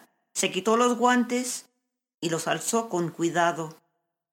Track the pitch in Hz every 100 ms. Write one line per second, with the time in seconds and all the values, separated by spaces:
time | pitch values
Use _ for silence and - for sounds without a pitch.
0 | - _ _ - 190 170 202 226 247 226
1 | 247 247 240 247 254 - - _ _ _
2 | _ _ 160 160 156 156 - 226 226 180
3 | 165 - 165 165 170 156 160 - _ _
4 | _ _ _